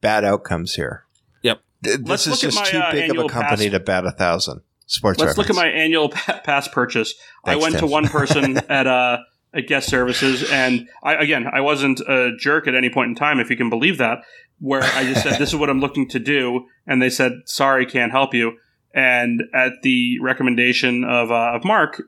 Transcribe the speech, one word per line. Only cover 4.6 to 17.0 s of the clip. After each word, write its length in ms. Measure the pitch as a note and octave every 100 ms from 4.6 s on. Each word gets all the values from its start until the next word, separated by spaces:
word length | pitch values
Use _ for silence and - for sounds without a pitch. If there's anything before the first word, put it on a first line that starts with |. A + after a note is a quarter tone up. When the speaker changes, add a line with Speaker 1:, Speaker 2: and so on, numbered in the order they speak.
| _ _ _
Speaker 1:
Sports 320 | - F#3 F#3+
Speaker 3:
Let's 160 | D#3 E3
look 140 | F#3+
at 40 | F3+
Speaker 1:
reference. 180 | E3
Speaker 3:
my 60 | D3+
annual 260 | D#3+ D#3+ D3
<laughs> 20 |
pa-, 300 | - - E3+
pass 220 | - C#3 -
purchase. 460 | - A#2+ - A2 - - -
I 60 | -
Speaker 1:
Thanks, 120 | C#3+
Speaker 3:
went 100 | D#3+
Speaker 1:
Tim. 60 | D#3
Speaker 3:
to 60 | D#3
one 200 | D3+ D3+
person 480 | D3+ C3+ D3+ C3+ B2+
Speaker 1:
<laughs> 120 | -
Speaker 3:
at, 160 | C#3 C3
uh, 320 | B2+ B2 A#2+ - _ _
a 80 | -
guest 260 | A#2+ C#3 C3
services, 600 | B2+ B2 A#2+ C3+ B2+ C#3
and 340 | C3+ B2+ B2 A#2+ -
I, 120 | C#3+
again, 320 | D3+ D3+ C#3+ A#2
I 120 | C3+
wasn't 380 | C#3 D3 C#3 B2+
a 320 | C#3 C3+ B2 A#2
jerk 300 | C#3+ D3+ C#3
at 60 |
any 160 | B2+ B2+
point 180 | B2+ A#2+
in 60 |
time, 260 | A#2 C#3+ C#3+
if 80 | A#2
you 80 | A#2
can 140 | A#2+
believe 260 | A2+ D3+ E3
that, 220 | A#2+ A#2 - - - _
where 220 | C3+ C3+
I 220 | B2+ C3
just 180 | C3 C3
said, 160 | C#3+ C3+
"This 100 | C#3+
is 80 | D#3
what 140 | C#3+
I'm 100 | C3+
looking 260 | C#3 D3 C3
to 80 | -
do," 480 | A#2 C#3+ B2 B2 B2 _ -
and 140 | C3